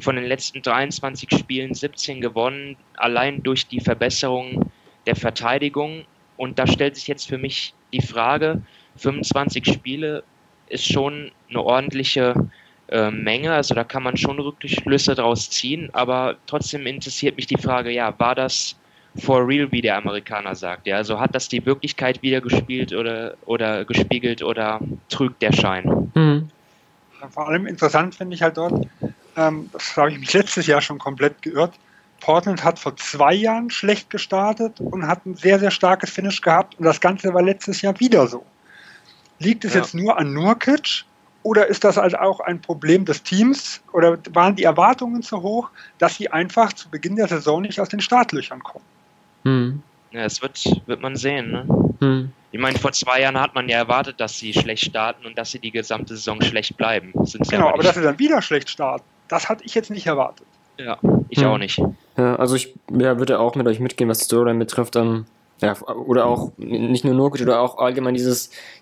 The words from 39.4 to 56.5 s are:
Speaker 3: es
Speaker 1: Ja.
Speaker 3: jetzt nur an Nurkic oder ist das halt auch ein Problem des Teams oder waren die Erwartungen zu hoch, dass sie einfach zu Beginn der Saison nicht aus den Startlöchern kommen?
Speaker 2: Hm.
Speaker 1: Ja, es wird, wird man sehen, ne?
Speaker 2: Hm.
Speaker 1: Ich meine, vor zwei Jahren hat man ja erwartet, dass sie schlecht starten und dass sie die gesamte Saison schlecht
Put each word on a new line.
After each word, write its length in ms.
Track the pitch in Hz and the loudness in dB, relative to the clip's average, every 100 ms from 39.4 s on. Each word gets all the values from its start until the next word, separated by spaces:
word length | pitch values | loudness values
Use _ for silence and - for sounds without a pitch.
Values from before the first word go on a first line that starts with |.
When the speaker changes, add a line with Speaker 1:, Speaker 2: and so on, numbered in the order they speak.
| 170 233 | 0 0
Speaker 3:
es 100 | 214 | 2
Speaker 1:
Ja. 60 | 185 | 2
Speaker 3:
jetzt 140 | - | 2
nur 220 | 170 208 180 | 0 0 0
an 140 | 147 | 0
Nurkic 720 | 143 185 240 - 302 - - - _ _ _ | 2 2 2 2 2 0 -6 -8 _ _ _
oder 240 | 226 214 214 | 2 4 4
ist 180 | 202 | 4
das 140 | 208 202 | 4 4
halt 200 | 190 175 | 2 2
auch 220 | 190 185 | 0 0
ein 200 | - 175 | -4 -6
Problem 440 | - 156 156 185 | -6 -2 4 4
des 180 | 185 143 | 4 -2
Teams 600 | - 190 240 277 - - _ | -2 2 4 2 -2 -14 _
oder 260 | 175 170 170 - | 4 4 4 0
waren 240 | 170 185 190 | 4 4 4
die 80 | |
Erwartungen 580 | 175 156 196 254 247 240 | 4 6 6 4 -2 -6
zu 200 | 233 196 | -6 -6
hoch, 260 | 185 226 240 - - _ | -2 -2 -4 -10 -20 _
dass 180 | 170 - | 0 0
sie 140 | - | -4
einfach 420 | 160 185 226 220 | -2 0 2 2
zu 160 | - - | 0 -12
Beginn 280 | 151 - 208 | -8 -4 0
der 120 | 196 | 0
Saison 340 | 165 147 156 | 0 0 0
nicht 160 | 202 - | 0 -4
aus 100 | 190 | -4
den 100 | 208 | -4
Startlöchern 640 | - 247 240 143 - 131 | 2 4 4 0 -8 -12
kommen? 220 | - - - _ _ _ _ _ | -16 -18 -20 _ _ _ _ _
Speaker 2:
Hm. 380 | 135 131 123 143 - _ _ | 2 2 2 -4 -10 _ _
Speaker 1:
Ja, 80 | 117 | -6
es 200 | 107 - | -4 -4
wird, 240 | 131 - - - - | -6 -4 0 0 0
wird 160 | 120 | -6
man 140 | 131 135 | -6 -4
sehen, 340 | 131 143 113 | -2 -2 -4
ne? 160 | 120 139 - - - | -6 0 2 2 2
Speaker 2:
Hm. 320 | 139 131 131 - _ | 2 2 -2 -10 _
Speaker 1:
Ich 60 | 110 | -4
meine, 200 | 131 127 | -2 0
vor 140 | 139 | 0
zwei 280 | - 127 127 | -2 0 2
Jahren 180 | 135 135 | 2 2
hat 160 | 143 | 0
man 140 | 127 123 | -2 0
ja 80 | 117 | 0
erwartet, 440 | 117 123 139 - | 2 0 0 -6
dass 180 | 110 - | -8 -6
sie 160 | 110 | -4
schlecht 320 | 104 113 110 - | -2 -2 -2 -4
starten 400 | 113 110 - 117 | -2 -4 -4 -10
und 100 | 117 | -10
dass 140 | 113 | -8
sie 80 | 127 | -10
die 140 | 113 | -8
gesamte 440 | 113 110 113 - 110 | -6 -4 -6 -6 -8
Saison 240 | 110 107 | -6 -2
schlecht 380 | 110 | 0